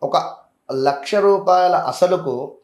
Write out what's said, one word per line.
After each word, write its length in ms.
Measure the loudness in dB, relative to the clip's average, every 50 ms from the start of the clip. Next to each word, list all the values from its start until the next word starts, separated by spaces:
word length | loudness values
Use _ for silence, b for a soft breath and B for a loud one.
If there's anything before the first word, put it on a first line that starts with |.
| -6
ఒక 320 | -2 0 0 -2 -2 -10 -16 _ _ _ _ _ -8 -4
లక్ష 420 | -2 0 0 0 -2 -4 -4 -2
రూపాయల 600 | 2 4 4 2 2 2 2 2 4 4 2 2
అసలుకు 800 | 0 -2 -2 -2 0 0 2 0 0 -2 -4 -6 -6 -8 -12 -14 -20